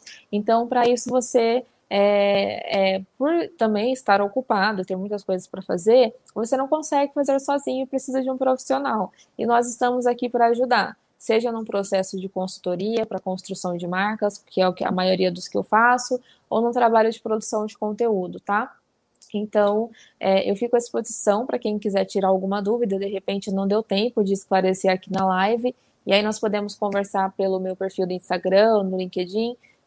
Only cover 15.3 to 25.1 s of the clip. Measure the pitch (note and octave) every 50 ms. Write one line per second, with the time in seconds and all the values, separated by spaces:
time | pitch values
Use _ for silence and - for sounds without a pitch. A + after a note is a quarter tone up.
15.3 | F3 F3+ - - - G3+ F#3+ - G#3 A3 A#3 B3 B3 B3 - - B3+ B3 _ _
16.3 | _ _ _ - - A3 A#3 A#3+ A#3+ B3+ A#3+ A3+ A#3 A3 A3 A3+ A3+ - - A3
17.3 | A3 A3 - - A3+ G#3+ G#3+ G#3+ - - G#3+ G#3+ G#3+ G#3+ A#3 A3+ G#3 F#3 F3+ F3
18.3 | F3+ - - - G3+ G#3+ B3+ - - _ _ _ _ _ _ _ _ _ _ -
19.3 | - G3+ G#3+ G#3 - G#3 G#3 G3+ G#3 G#3+ A#3 A#3 - - - _ _ - - G3
20.3 | F#3+ F#3+ - G3 G3+ - B3 A#3+ A#3+ A#3 A#3+ - - A3+ A3 - - - - G#3+
21.3 | G3 G#3+ C4 - B3 A#3+ - G#3+ G#3+ G#3 - G#3 G3 G3 G3 F#3+ - G3 F#3+ F#3+
22.3 | F#3+ F#3+ F#3+ F#3+ G3+ G#3 G3 G3+ A#3+ A#3+ A#3+ F#3+ G3 F#3+ G3 G3 G#3 F#3+ - G3
23.3 | G3 G3+ - G3+ F#3+ G3 G3 G3 G3+ A3 A3 - G3 G3 A3 B3 - A3+ G3+ F#3+
24.3 | G3 G3 - - G3 F#3+ F#3 F#3 F#3 F#3 - F#3+ F#3 F#3 - -